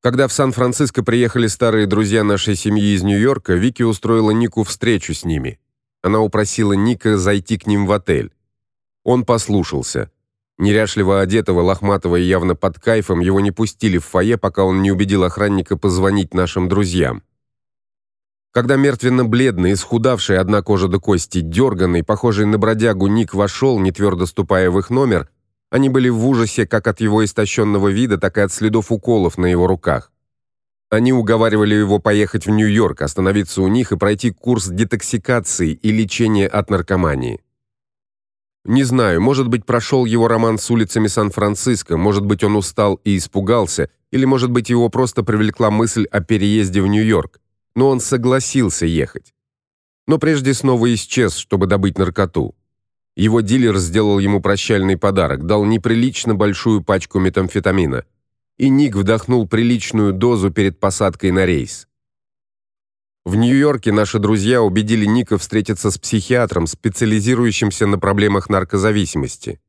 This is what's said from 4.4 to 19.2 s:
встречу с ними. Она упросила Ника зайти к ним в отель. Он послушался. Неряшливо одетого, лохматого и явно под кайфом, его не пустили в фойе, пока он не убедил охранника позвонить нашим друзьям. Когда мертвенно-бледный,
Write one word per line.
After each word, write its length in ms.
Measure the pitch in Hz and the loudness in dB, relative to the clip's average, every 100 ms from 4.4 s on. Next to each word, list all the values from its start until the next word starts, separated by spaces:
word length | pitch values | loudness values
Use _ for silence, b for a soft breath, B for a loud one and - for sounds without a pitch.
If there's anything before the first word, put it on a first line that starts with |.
| 120 - | 0 -2
встречу 520 | 104 - 110 107 - | -4 -2 -2 -2 -2
с 100 | 78 | -8
ними. 340 | 87 78 64 - _ _ _ _ | -4 -4 -6 -12 _ _ _ _
Она 180 | 92 107 | -2 0
упросила 540 | 107 110 104 - 104 | 0 -2 -4 -2 0
Ника 440 | 98 107 117 110 104 | 0 0 0 0 0
зайти 400 | 90 104 90 104 | 0 -2 -2 -6
к 80 | - | -2
ним 200 | 101 98 | -2 0
в 60 | |
отель. 400 | 104 - 76 52 _ _ _ _ _ _ _ | -2 0 -4 -4 _ _ _ _ _ _ _
Он 220 | - 127 | -2 0
послушался. 880 | 120 117 - 101 82 71 64 - 55 _ _ _ _ _ | 2 -2 0 -2 -2 -6 -6 -8 -8 _ _ _ _ _
Неряшливо 640 | 98 104 107 - 95 98 | 0 2 0 0 0 2
одетого, 400 | 92 110 101 90 | 2 0 0 0
лохматого 560 | 90 95 101 98 90 87 | 2 0 0 0 0 0
и 60 | |
явно 320 | 90 92 90 | 2 0 0
под 240 | 85 95 82 | -2 -2 -4
кайфом, 400 | - 113 98 87 | 0 0 0 0
его 220 | 87 95 | 0 0
не 100 | 101 | 0
пустили 480 | 90 113 - 110 87 | -2 -4 -2 0 0
в 60 | |
фойе, 320 | - 95 98 117 | 0 0 0 0
пока 280 | 98 90 | -2 0
он 180 | 95 92 | 0 2
не 100 | 98 | 0
убедил 320 | 92 98 98 | 0 0 2
охранника 520 | 90 90 104 98 87 92 | 0 0 -2 -2 -2 -2
позвонить 580 | 101 90 95 101 90 | -2 0 0 0 -2
нашим 340 | 92 90 - 90 | -2 -2 -2 -2
друзьям. 540 | 95 98 87 71 55 _ _ _ _ _ _ _ _ _ _ _ _ _ | 0 0 0 -2 -4 _ _ _ _ _ _ _ _ _ _ _ _ _
Когда 260 | - 123 135 | -4 0 2
мертвенно-бледный, 1000 | 139 120 127 127 | 2 2 0 2